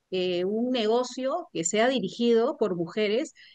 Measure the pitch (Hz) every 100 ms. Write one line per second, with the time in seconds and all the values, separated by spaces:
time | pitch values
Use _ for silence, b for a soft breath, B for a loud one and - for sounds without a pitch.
0 | - 185 185 175 185 220 247 254 214 240
1 | 254 254 262 349 330 165 165 208 247 262
2 | 185 - 233 226 254 302 208 175 170 214
3 | 208 220 311 - B